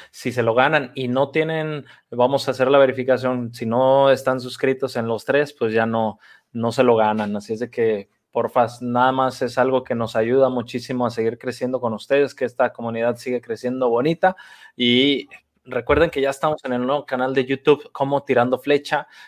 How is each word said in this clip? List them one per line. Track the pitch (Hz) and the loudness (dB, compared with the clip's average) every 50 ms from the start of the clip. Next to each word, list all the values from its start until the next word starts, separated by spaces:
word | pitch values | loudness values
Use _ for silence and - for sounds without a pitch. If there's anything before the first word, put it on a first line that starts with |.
| - - | -20 -20
si | - - - 131 | -16 -8 -8 -6
se | 117 123 | -2 0
lo | 113 113 113 | 0 2 4
ganan | 123 127 147 160 147 135 123 - | 4 4 4 2 0 -2 -2 -8
y | 139 131 | -6 -4
no | 123 123 131 143 - | -2 0 0 0 0
tienen, | - 160 156 160 160 160 156 156 151 143 123 - - _ _ - | 0 -2 -2 -2 -2 -4 -4 -6 -8 -10 -12 -16 -20 _ _ -8
vamos | - 120 123 127 139 135 - 139 | -2 0 2 2 2 0 -2 -2
a | |
hacer | 123 - 131 127 | -2 0 2 4
la | 143 139 | 6 6
verificación, | 139 131 131 131 127 131 131 120 127 127 127 127 120 120 120 | 6 4 2 -2 0 0 0 0 0 -2 -4 -4 -6 -8 -8
si | - 123 | -8 -4
no | 110 117 123 131 131 135 139 139 135 | -2 0 2 4 4 4 4 6 4
están | 131 131 135 131 131 131 | 4 2 2 -2 -2 -2
suscritos | 120 127 120 - - 131 131 131 139 123 - | -4 -10 -8 -4 -2 -2 -2 -2 -4 -6 -4
en | 127 113 | -4 -4
los | 117 113 107 - | -4 -4 -4 -2
tres, | - 135 143 147 143 | 0 0 0 0 -2
pues | - - 123 113 | -4 -4 -4 0
ya | 107 113 113 | 0 0 0
no, | 113 113 113 113 110 104 _ _ - - _ _ _ | 0 0 -2 -2 -2 -4 _ _ -20 -20 _ _ _
no | - 117 117 117 | -8 -4 -4 -2
se | 113 - | 2 2
lo | 127 123 117 | 4 4 6
ganan. | 110 110 107 107 107 107 104 104 | 4 4 2 2 0 -2 -4 -4
Así | 101 101 - | -6 -6 -8
es | 113 107 | -6 -6
de | 123 120 | -8 -8
que, | - - 117 113 110 101 98 _ _ _ _ _ | -2 0 0 0 0 -2 -6 _ _ _ _ _
porfa, | - 120 117 113 - 127 117 110 117 - | -4 -4 -4 0 2 0 0 0 -2 -8
nada | 123 123 120 123 127 131 | -6 -2 0 2 2 2
más | 131 135 131 131 123 - | 2 2 0 -2 -2 -4
es | 131 120 120 | -6 -4 0
algo | 131 127 131 131 127 127 | 0 0 2 0 -2 -2
que | - 127 | -2 -4
nos | 117 117 110 - | -4 -4 -2 -2
ayuda | 113 113 117 127 135 135 127 | -2 0 2 2 2 2 2
muchísimo | 127 123 117 120 - 123 120 - 131 123 123 | 0 -2 -6 -6 -8 -10 -8 -6 -4 -4 -4
a | 117 | -4
seguir | 117 117 113 113 120 117 | -2 -2 -2 -2 -4 -4
creciendo | - 127 120 - 127 127 127 123 | -8 -8 -6 -6 -6 -4 -4 -4
con | 123 113 | -4 -4
ustedes, | 110 104 - - 135 143 143 131 - | -6 -6 -4 0 2 2 2 0 -2
que | - 131 | -4 -6
esta | 113 - - 127 120 | -4 0 0 -2 0
comunidad | - - 117 117 113 113 117 120 117 | -2 -6 -8 -6 -4 -2 -2 -2 -2
sigue | 120 - 131 123 120 | -4 -6 -6 -6 -6
creciendo | 117 120 113 - - 123 127 131 131 120 | -6 -8 -10 -6 -6 -6 -4 -2 0 0
bonita. | 117 117 131 160 165 - - 185 190 - - - - - - - _ | 0 2 0 0 0 2 0 0 0 -2 -16 -20 -20 -20 -20 -14 _
Y | - 123 120 120 123 135 143 143 123 - - - - _ _ _ _ _ | 0 2 4 4 4 4 2 2 0 -4 -10 -18 -20 _ _ _ _ _
recuerden | 131 123 123 113 - 147 147 165 160 | -8 -8 -6 0 2 2 4 2 2
que | - 139 | 2 -2
ya | 135 139 | -2 -2
estamos | 135 - - 156 156 - - | -2 -2 -2 -2 -2 -2 -4
en | 131 123 | -4 -4
el | 123 123 | -2 -2
nuevo | 127 143 147 - | -2 -2 -4 -4
canal | - 135 123 127 131 | -4 -4 -2 -2 0
de | 135 135 127 | 0 -2 0
YouTube | 123 135 127 - 151 147 143 - - | -2 -2 0 4 4 4 2 2 -12
como | - - 139 139 143 139 | -6 -4 -2 0 -2 -2
Tirando | - - 127 120 123 127 127 127 | 0 2 2 2 2 2 0 -2
Flecha. | - 143 147 143 143 - 151 147 151 _ - - - | 0 0 0 0 0 -2 -4 -4 -4 _ -18 -20 -20